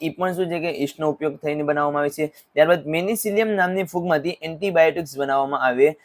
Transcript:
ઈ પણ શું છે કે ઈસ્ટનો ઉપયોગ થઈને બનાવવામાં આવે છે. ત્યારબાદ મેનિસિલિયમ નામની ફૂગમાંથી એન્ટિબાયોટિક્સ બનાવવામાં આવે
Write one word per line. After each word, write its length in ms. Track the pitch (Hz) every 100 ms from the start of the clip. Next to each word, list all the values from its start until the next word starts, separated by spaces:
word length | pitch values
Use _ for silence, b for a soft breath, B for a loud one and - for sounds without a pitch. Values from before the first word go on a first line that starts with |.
ઈ 60 | 160
પણ 240 | - 185
શું 140 | 180 175
છે 140 | 170
કે 100 | 170
ઈસ્ટનો 400 | 147 143 - 156
ઉપયોગ 260 | 147 151 143
થઈને 260 | 151 151
બનાવવામાં 380 | 147 147 147 147
આવે 100 | 147
છે. 160 | 151 151
ત્યારબાદ 600 | - _ 143 160 175 143
મેનિસિલિયમ 640 | 165 185 226 214 202 220
નામની 340 | 202 180 185
ફૂગમાંથી 560 | 180 175 175 156 160 175
એન્ટિબાયોટિક્સ 760 | 160 160 196 165 160 165 147 135
બનાવવામાં 440 | 139 135 139 139
આવે 340 | 127 123 147 156